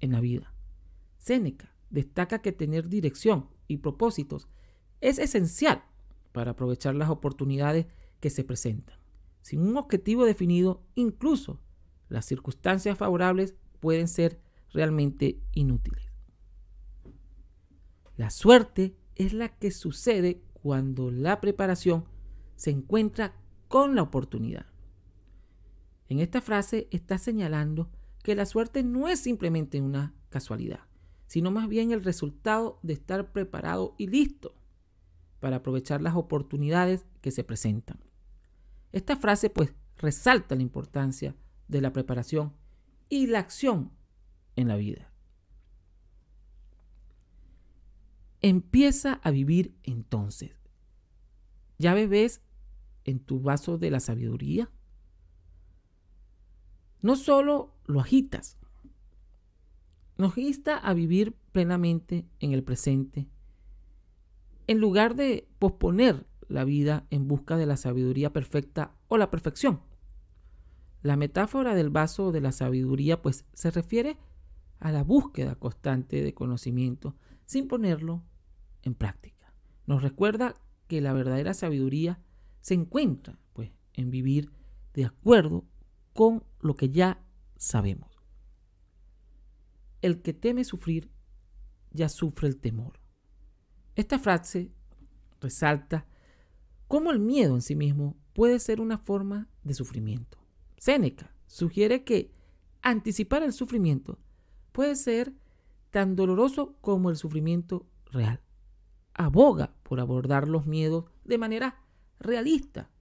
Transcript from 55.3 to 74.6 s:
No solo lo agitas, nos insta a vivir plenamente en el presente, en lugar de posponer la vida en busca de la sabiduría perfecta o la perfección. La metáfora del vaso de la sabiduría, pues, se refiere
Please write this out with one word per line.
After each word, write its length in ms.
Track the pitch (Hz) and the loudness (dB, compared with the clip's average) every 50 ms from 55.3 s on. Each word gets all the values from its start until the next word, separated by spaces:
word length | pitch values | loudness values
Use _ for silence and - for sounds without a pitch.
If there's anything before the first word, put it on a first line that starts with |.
| - - _ - - - - - - - _ _ _ _ _ _ - - - - _ _ - - - - - - - - _ - - _ | -20 -20 _ -20 -20 -20 -20 -20 -20 -20 _ _ _ _ _ _ -20 -20 -20 -20 _ _ -20 -20 -20 -20 -20 -20 -20 -20 _ -20 -10 _
No 140 | - 214 269 | 0 2 2
solo 600 | 269 - 302 277 277 277 294 294 277 - - - - - | 2 4 4 4 6 6 4 2 0 -2 -6 -14 -14 -6
lo 140 | - 143 139 | -2 0 0
agitas, 580 | 127 - 262 269 269 269 - - - - - - - - - - - - - - - - - - - - - _ _ _ _ _ _ _ - - _ _ _ _ - - - - | 2 4 4 4 4 2 -4 -10 -12 -14 -20 -20 -20 -20 -20 -20 -20 -20 -20 -20 -20 -20 -20 -20 -20 -20 -20 _ _ _ _ _ _ _ -20 -20 _ _ _ _ -20 -12 -2 0
nos 200 | 190 190 - 254 | 0 0 0 0
insta 400 | 262 294 277 277 - - - - | -2 -2 -4 -4 -4 -4 -4 -2
a 160 | - 202 185 | -2 -2 0
vivir 420 | 170 165 160 175 190 214 220 - - _ _ | 0 2 2 2 2 2 0 -2 -8 _ _
plenamente 760 | - 190 175 170 180 175 175 170 170 165 - - 175 170 170 - - - | -2 0 0 2 0 0 2 0 0 -2 -2 -4 -6 -6 -6 -8 -10 -6
en 140 | - 143 135 | -4 -2 -2
el 100 | 135 135 | -2 -2
presente, 640 | 135 127 - - 143 135 135 135 135 - 143 139 - - - - - - _ - - - - - - - - _ _ _ _ _ _ - - - - - - - | -2 -4 -2 0 0 0 0 0 -2 -6 -8 -10 -10 -12 -20 -20 -20 -20 _ -20 -20 -20 -20 -20 -20 -20 -20 _ _ _ _ _ _ -20 -20 -20 -20 -20 -8 -2
en 140 | - 220 220 | 0 2 4
lugar 360 | 214 208 185 208 214 233 233 | 4 4 4 4 4 4 2
de 320 | 262 285 269 220 - - - - - | 0 0 0 0 -2 -6 -10 -4 0
posponer 640 | 196 185 - - - 175 175 202 254 247 165 135 - - - - - - | 0 0 2 0 0 0 4 6 6 4 4 2 -2 -12 -20 -20 -12 -6
la 160 | 143 135 131 | -4 -2 0
vida 420 | 135 143 147 143 147 151 151 - - | 2 2 2 2 2 0 0 -2 -4
en 180 | 156 143 135 139 | -4 -2 0 0
busca 280 | 143 139 - - 165 165 | 0 -2 -2 -2 -2 0
de 80 | 160 | 0
la 120 | 147 143 135 | 0 0 -2
sabiduría 560 | - 127 123 131 127 123 127 139 143 147 - | -2 -2 -2 0 0 0 0 0 -2 -2 -2
perfecta 640 | 151 131 - - 147 143 - - 160 147 - - - _ - | -4 -4 -2 -2 -4 -4 -4 -6 -6 -6 -6 -10 -16 _ 0
o 100 | 226 220 | 2 2
la 120 | 208 - | 2 2
perfección. 520 | - 165 - 160 - - - 262 175 - - - - - - - - - - - - - - - - - - - - - - - - - - | 0 -4 -4 -6 -4 0 0 0 0 0 -4 -12 -20 -20 -20 -20 -20 -20 -20 -20 -20 -20 -20 -20 -20 -20 -20 -20 -20 -20 -20 -20 -16 -6 -2
La 120 | 143 143 | 0 0
metáfora 600 | 143 147 147 - 185 202 214 - 269 262 247 208 | 0 0 0 0 -2 -2 0 0 0 0 2 2
del 140 | 180 156 147 | 2 2 2
vaso 420 | 147 151 156 156 - - 196 185 | 2 0 0 0 -2 -2 -2 -2
de 100 | 165 156 | 0 0
la 100 | 139 131 | -2 -2
sabiduría, 720 | 127 - 135 127 127 131 131 127 135 139 139 156 165 165 | -2 -2 -2 -2 0 0 0 0 0 0 2 0 0 2
pues, 240 | - 147 127 - - - - | 0 -2 -2 -4 -8 -16 -12
se 160 | - - 165 | -6 -4 -2
refiere 480 | - 170 170 - 226 233 240 294 302 - - - - - - - - - | -2 -2 -2 -2 -2 -2 0 -2 -4 -8 -14 -20 -20 -20 -20 -20 -20 -20